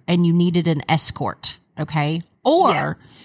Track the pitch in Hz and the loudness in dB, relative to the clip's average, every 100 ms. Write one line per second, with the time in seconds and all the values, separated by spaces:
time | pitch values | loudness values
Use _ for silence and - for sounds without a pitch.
0 | - 175 170 175 175 175 170 147 - 160 | -2 2 4 4 2 2 0 -2 0 0
1 | - - 113 - - - _ - - 156 | -2 -4 -6 -6 -8 -10 _ -10 -6 -2
2 | 147 165 - _ 254 330 339 170 143 - | -2 -4 -8 _ 0 4 4 2 -2 -6
3 | - - | -10 -14